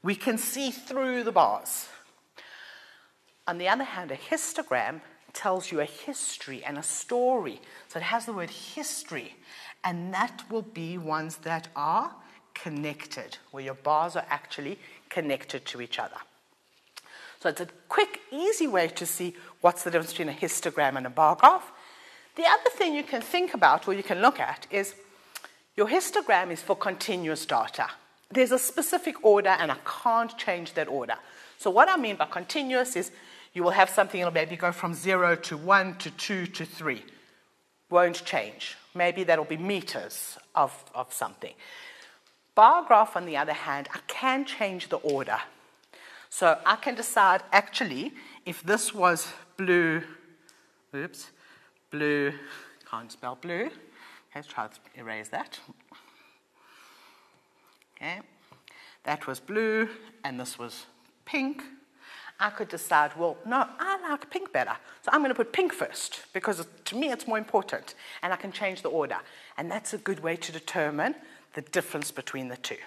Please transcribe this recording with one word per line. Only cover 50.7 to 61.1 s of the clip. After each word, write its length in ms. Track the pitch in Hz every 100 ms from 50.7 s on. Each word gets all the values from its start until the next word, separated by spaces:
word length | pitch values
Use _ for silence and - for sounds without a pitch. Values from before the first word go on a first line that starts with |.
| _ _
oops, 360 | 139 170 - - _ - - _ _ _
blue, 440 | 147 147 147 143 143 - - - - -
can't 220 | 113 113
spell 280 | - 123 127
blue. 300 | 175 175 269 - - - - - _
Let's 120 | 143 143
try 200 | - 107
to 340 | - - -
erase 280 | 113 110 107
that. 300 | - 208 - - - _ - - _ _ _ _ _ _ - - - - _ _ _ _ _ _ _ _ -
Okay, 240 | 147 185 - _ _ - - - - -
that 220 | - 151 -
was 140 | 131
blue, 480 | - 208 220 220 220 - - -
and 160 | 139 127
this 200 | 123 -
was 260 | 120 - - _ _